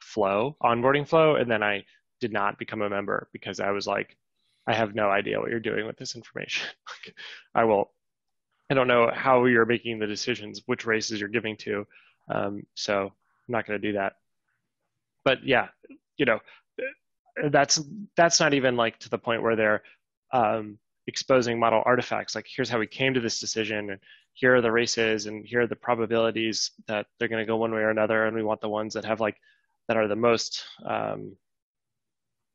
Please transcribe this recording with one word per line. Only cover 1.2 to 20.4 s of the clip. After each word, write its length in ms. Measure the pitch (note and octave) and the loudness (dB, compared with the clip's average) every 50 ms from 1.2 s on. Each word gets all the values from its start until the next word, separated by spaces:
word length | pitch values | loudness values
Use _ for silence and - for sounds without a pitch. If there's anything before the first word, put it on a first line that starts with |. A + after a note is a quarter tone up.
| D#3+ D#3 D3 | 6 6 4
and 120 | B2 B2 A#2+ | 2 2 0
then 120 | A2+ G#2+ | 0 0
I 220 | G#2 G#2 G2+ G2 - _ _ _ _ _ _ - | 0 0 -2 -2 -6 _ _ _ _ _ _ -8
did 120 | A#2+ A2 | -6 -4
not 260 | G#2+ G#2 G2+ G2+ A2 - | -2 -2 -2 -2 -2 -4
become 240 | A2 - A2+ A2 | -10 -10 -6 -4
a 80 | G#2 G2+ | -4 -2
member 380 | G2+ G2+ G2+ G2 G2+ - - _ | -2 -4 -4 -2 -4 -4 -6 _
because 280 | - A2+ - G#2+ F#2+ G2 | -16 -14 -12 -10 -8 -4
I 100 | G2 G2 | -2 -2
was 160 | G2+ G2+ G2+ | -2 -2 -2
like, 300 | G2 G2+ G2+ G2+ _ _ _ _ _ _ _ _ _ _ _ - | -2 -2 -4 -4 _ _ _ _ _ _ _ _ _ _ _ -4
"I 80 | - A#2 | -2 0
have 200 | A2 A2+ G#2 G#2 | 0 0 -2 0
no 160 | A2 G#2+ G2+ | 0 0 2
idea 280 | G2 G2+ G2+ G#2 G#2 G#2 | 2 0 0 -2 -4 -4
what 120 | A2 - | -2 -2
you're 100 | A#2 A#2 | -4 -4
doing 260 | A2 A2 G#2+ G#2+ G#2+ | -4 -4 -4 -4 -6
with 120 | A2 - - | -6 -10 -12
this 180 | C3 - - | -12 -12 -12
information." 500 | A#2+ A2 - - - - - - - - - - | -14 -14 -14 -12 -12 -10 -8 -6 -8 -8 -8 -12
<laughs> 300 | _ - - - - - | _ -18 -18 -18 -16 -18
Like, 80 | - - - - - - - - _ - | -20 -18 -18 -18 -18 -18 -20 -12 _ 0
I 100 | A#2 A#2 | 2 4
will, 280 | A2+ G#2+ G2 - - _ _ _ _ _ _ _ _ _ _ _ _ _ _ _ - | 4 4 2 2 -2 _ _ _ _ _ _ _ _ _ _ _ _ _ _ _ 0
I 40 | C#3+ | 2
don't 140 | C3+ B2 B2+ | 2 4 4
know 220 | A#2+ A#2+ A#2 - | 6 4 4 4
how 320 | - - - C3+ C3 B2 B2 | 2 0 2 4 4 6 6
you're 220 | B2+ B2 A#2 A2+ | 6 6 6 4
making 320 | A2 A#2 A#2 - A#2 A2+ A2 | 4 2 -2 -2 -6 -6 -4
the 80 | G#2+ | -4
decisions, 560 | G#2 G#2 G2 - B2+ A#2+ G#2 G#2 G#2 G#2 G2+ - | -4 -4 -6 -4 -4 -4 -6 -6 -14 -14 -10 -4
which 220 | - B2 - - | -4 -4 -4 0
races 340 | A#2 A2 A2 G#2+ - A2+ G#2 | 0 0 0 0 -4 -6 -6
you're 80 | G#2 G2+ | -6 -2
giving 300 | G#2+ A#2+ G#2 A2 G#2+ - | -4 -4 -4 -4 -8 -8
to, 280 | - A2 G#2 G2+ G#2 _ _ - _ _ _ _ _ - | -6 -4 -4 -4 -6 _ _ -20 _ _ _ _ _ -4
um, 360 | G#2+ G#2+ G#2 G2+ G2+ G2+ - _ - | -4 -2 -2 -4 -6 -8 -12 _ -12
so 340 | - - - G#2 G2 G2 G2 | -8 -4 -2 0 0 -2 -4
I'm 440 | - _ _ _ _ _ _ - | -8 _ _ _ _ _ _ -4
not 140 | A#2+ A2 G#2 | -4 -4 -2
gonna 120 | - G#2 G2+ | -2 -6 -4
do 140 | G2 G#2+ | -2 -2
that. 220 | G2+ G2+ G2 G2 - _ _ _ _ _ _ _ _ _ _ _ _ _ _ _ _ _ _ _ _ _ | -2 -2 -2 -4 -6 _ _ _ _ _ _ _ _ _ _ _ _ _ _ _ _ _ _ _ _ _
But 220 | - C#3 C3 - - | 0 0 0 0 2
yeah, 240 | C3 B2+ A#2 G2 - _ _ _ - - _ _ _ _ | 2 2 2 2 -2 _ _ _ -20 -20 _ _ _ _
you 80 | - D3 | 0 2
know, 160 | B2 A2+ G#2+ - - - _ _ _ - - B3+ C4+ D4 _ _ _ _ _ _ _ - - D3 D3 | 2 2 0 -2 -12 -20 _ _ _ -12 -10 -10 -10 -10 _ _ _ _ _ _ _ -8 -4 -2 2
that's, 300 | C#3+ C#3+ C#3+ - - E3 D3+ C#3+ D3+ G#3+ G#3 - - | 4 4 4 4 2 -2 -2 -6 -12 -14 -14 -4 2
that's 240 | - E3+ E3+ - - | 4 4 4 4 4
not 140 | E3+ D3+ C#3+ | 2 4 2
even, 220 | C#3 B2+ C3 B2 | 2 2 2 2
like, 220 | A#2+ A#2 A2+ - - | 2 0 0 -2 -6
to 100 | - A#2 | -10 -6
the 80 | - G#2+ | -6 -4
point 240 | - B2 A#2 A2 | -2 -2 -2 0
where 140 | A2 A2+ A2+ | 2 0 2
they're, 260 | A2 A2 G#2+ G#2+ G2 - - - _ _ _ _ _ _ - | 4 4 2 2 0 -2 -8 -20 _ _ _ _ _ _ -2
um, 460 | - B2+ | 0 2